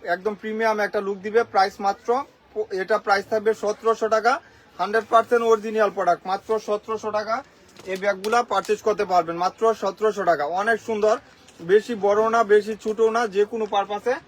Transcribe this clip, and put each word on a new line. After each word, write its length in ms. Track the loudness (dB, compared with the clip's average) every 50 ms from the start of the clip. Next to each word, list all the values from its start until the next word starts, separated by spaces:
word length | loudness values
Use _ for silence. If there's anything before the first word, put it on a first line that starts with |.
| -2 -4 -4
একদম 200 | -2 -2 -6 -6 -4
প্রিমিয়াম 360 | -8 -8 -4 -2 0 0 0 0 -2
একটা 140 | -2 -2 -4 -4 -4
লুক 100 | -8 -6 -8
দিবে। 160 | 0 0 0 0 2 2
প্রাইস 220 | 2 2 2 0 -4 -2
মাত্র 240 | -2 -2 -4 -2 -2 -2 -2 -2 -6 _ _ _ _ _
প-, 160 | -8 -8 -6 -4 -6
এটা 160 | -2 0 -2 -2 2
প্রাইস 200 | 0 0 0 0 -2
থাকবে 200 | -4 -2 0 0 -2 0
সতেরোশো 460 | -2 -4 -4 -2 0 -2 0 0 0 0 0
টাকা, 180 | 2 2 2 0 0 -4 -14 _ -20 -20 _ _ -8
হান্ড্রেড 260 | -6 -2 -2 -2 -2 4
পার্সেন্ট 320 | 4 2 4 4 2 0 4 4
অরিজিনাল 400 | 2 2 2 -4 0 2 0 0 0 0
প্রোডাক্ট, 240 | 0 0 0 0 _ -6
মাত্র 180 | -6 -6 -2 -2 -4 -4 -2 -4
সতেরোশো 420 | -4 -4 _ -6 -8 -6 -6 -4 -4 -4
টাকা 180 | -4 -4 -6 -6 -6 -10 _ _ _ _ _ -20 -10 -8
এই 60 | -8 -4 -2
ব্যাগগুলা 360 | -2 -2 -2 -2 0 0 0 0 0
পারচেজ 280 | -2 -4 0 -2 -4 -2 0 -2
করতে 180 | 0 0 -2 2
পারবেন, 240 | 2 2 2 0 -2 -2 -2
মাত্র 160 | -4 -2 0 0 0 0 0
সতেরোশো 420 | -2 -6 -4 0 -2 -2 0 0 0 0
টাকা। 140 | 2 2 0 -4 -2 -2
অনেক 160 | 0 0 0 -2 -2 -6
সুন্দর, 280 | -4 0 2 2 2 2 -2 -14 -20 _ -20 -20 -20 _ -2 2
বেশি 220 | 2 2 4 2 -8 -2 0
বড় 160 | 2 2 2 2 2 2
না, 60 | 2 4 6 4
বেশি 200 | 4 4 2 -8 -8 -6
ছোট 160 | -6 -2 2 2 2 2
না, 60 | 0 -2 -2 0
যে 80 | 0 0 0
কোনো 140 | 0 -6 -6 -2 -2
পারপাসে 400 | -2 -2 -2 -6 -6 -2 -2 -4 -4 -6